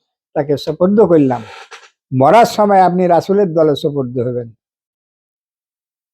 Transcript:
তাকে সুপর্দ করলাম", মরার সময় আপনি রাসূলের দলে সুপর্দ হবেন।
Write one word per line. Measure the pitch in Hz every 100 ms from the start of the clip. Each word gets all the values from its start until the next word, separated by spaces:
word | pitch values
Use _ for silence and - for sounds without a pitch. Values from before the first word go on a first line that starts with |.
| _ _ _
তাকে | - 143 139
সুপর্দ | - 151 180 208 196
করলাম", | 165 135 120 110 - - - - _ _ 131
মরার | 135 214 233
সময় | - 208 196
আপনি | 180 180 180
রাসূলের | 165 - 196 202
দলে | 160 156 143
সুপর্দ | 160 143 127 127
হবেন। | 120 123 117 110 _ _ _ _ _ _ _ _ _ _ _ _ _ _ _